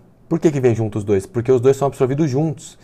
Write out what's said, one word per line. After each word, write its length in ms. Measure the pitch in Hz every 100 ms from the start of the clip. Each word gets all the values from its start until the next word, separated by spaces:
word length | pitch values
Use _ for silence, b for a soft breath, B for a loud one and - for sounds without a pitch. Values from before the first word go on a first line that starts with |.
| _ _ -
Por 100 | 170
que 140 | 170
que 80 | 143
vem 140 | 123
junto 240 | 113 110 107
os 60 |
dois? 220 | 104 98 -
Porque 240 | 117 117
os 100 | 127
dois 160 | 131 139
são 120 | 139
absorvidos 420 | - 127 139 160
juntos. 480 | 131 160 - - -